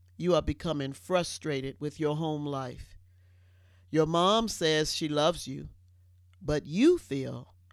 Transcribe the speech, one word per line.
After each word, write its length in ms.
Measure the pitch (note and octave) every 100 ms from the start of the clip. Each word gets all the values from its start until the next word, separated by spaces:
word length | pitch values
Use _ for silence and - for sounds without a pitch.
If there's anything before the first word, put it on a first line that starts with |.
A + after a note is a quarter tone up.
| _ -
you 180 | E3+
are 60 | D#3+
becoming 540 | D3+ D3 E3+ C#3+ C3+
frustrated 840 | C3+ - F3+ E3 - D#3 C#3 C3+ -
with 220 | D3+ D3+
your 160 | D3+ D3+
home 300 | D#3+ D3+ D3
life. 500 | C3+ B2+ - - - - _ _ _ _ _ _ _ _
Your 160 | D3+ D#3
mom 420 | E3+ F#3 A3+ A3
says 460 | - D#3+ D#3 D3+
she 120 | - D#3+
loves 400 | D3 D#3+ D#3+ -
you, 220 | C3 - - _ _ _ _ _ -
but 240 | C#3 D3
you 320 | - F3 D4+ F4+
feel 560 | - C#3 B2+ B2 - _ _